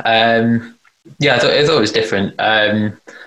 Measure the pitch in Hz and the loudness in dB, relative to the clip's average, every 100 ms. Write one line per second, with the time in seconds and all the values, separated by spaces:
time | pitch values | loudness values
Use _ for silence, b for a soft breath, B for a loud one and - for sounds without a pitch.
0 | 113 113 117 113 117 117 - - _ _ | 0 2 2 2 2 0 -4 -16 _ _
1 | - - 139 123 - 131 147 147 107 - | -20 -4 0 2 2 2 2 0 0 -2
2 | - 98 98 - 104 110 107 107 107 - | -2 -2 -4 -2 0 0 0 0 -4 -8
3 | - B | -18 B